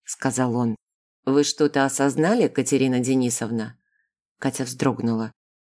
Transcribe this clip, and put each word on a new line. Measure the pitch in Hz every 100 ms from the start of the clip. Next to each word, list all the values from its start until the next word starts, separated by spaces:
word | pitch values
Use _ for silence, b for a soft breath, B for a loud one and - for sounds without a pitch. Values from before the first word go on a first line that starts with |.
| -
сказал | - 135 123 127 120
он. | 117 110 _ _ _ _ -
«Вы | 139
что-то | 143 - 147 147 135
осознали, | - 139 135 165 233 160
Катерина | - 127 135 131 127
Денисовна?» | 127 131 123 - 113 117 110 - _ _ _ _ _ -
Катя | 135 - 127
вздрогнула. | 127 139 113 117 113 110 - _ _ _